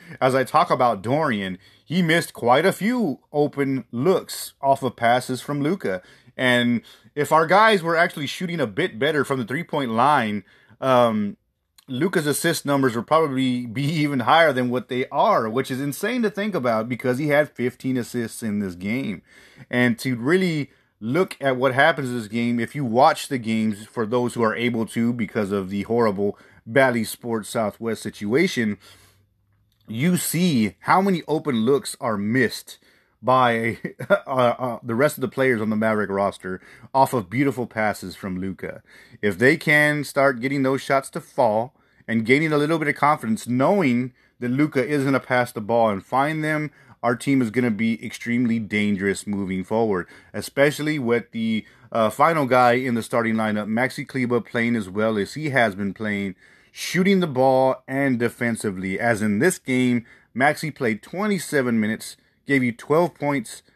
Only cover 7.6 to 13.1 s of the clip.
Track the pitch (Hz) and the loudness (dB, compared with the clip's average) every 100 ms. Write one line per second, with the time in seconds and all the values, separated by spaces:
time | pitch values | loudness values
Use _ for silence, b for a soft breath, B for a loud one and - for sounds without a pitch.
7.6 | 220 208 165 165 175 - 135 - 180 170 | 6 4 2 2 0 -2 -8 -6 -6 -4
8.6 | 120 98 180 110 139 147 127 135 104 139 | -4 -2 -4 -2 0 0 0 -2 -4 -6
9.6 | 170 151 127 113 135 147 110 104 - b | -4 -4 -2 2 4 4 2 -4 -10 b
10.6 | b 107 131 127 120 107 101 - _ _ | b -4 2 4 4 2 -4 -8 _ _
11.6 | _ _ - 127 185 185 147 139 170 151 | _ _ -10 -4 0 0 0 0 0 -2
12.6 | 139 139 135 113 104 | 0 2 2 0 0